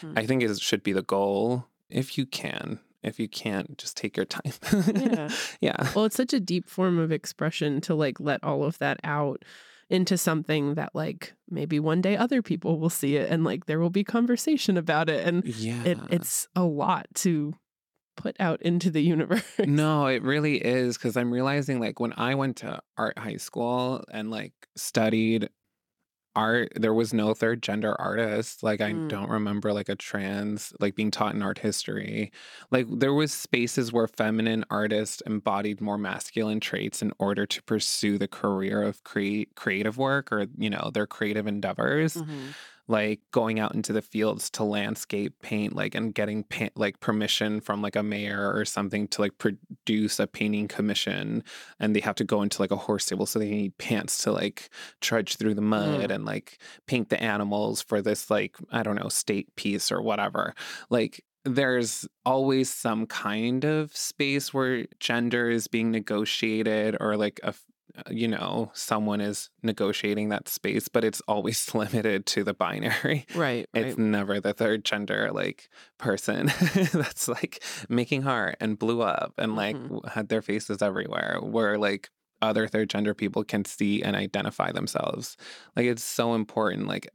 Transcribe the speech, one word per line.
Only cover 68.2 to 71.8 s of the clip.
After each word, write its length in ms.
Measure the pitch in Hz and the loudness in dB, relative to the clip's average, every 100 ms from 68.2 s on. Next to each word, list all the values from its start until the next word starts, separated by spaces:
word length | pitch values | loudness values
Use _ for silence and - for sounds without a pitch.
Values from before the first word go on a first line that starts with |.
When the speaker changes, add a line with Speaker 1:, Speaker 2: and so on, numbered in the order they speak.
| 117 | 0
Speaker 2:
know, 440 | 110 92 113 107 | 0 -2 -2 -4
someone 480 | - - 110 107 104 | -6 -2 0 2 0
is 280 | 104 104 - _ | -2 -4 -8 _
negotiating 680 | 113 101 101 101 104 104 107 | -2 0 0 0 0 0 0
that 180 | 104 - | -2 -4
space, 400 | - 101 104 - | -6 -2 -2 0
but 140 | 120 | 2
it's 180 | 113 - - | 2 0 -2
always 460 | 104 101 117 - | 0 0 -2 -2
<laughs> 0 | |
limited 500 | 113 | -2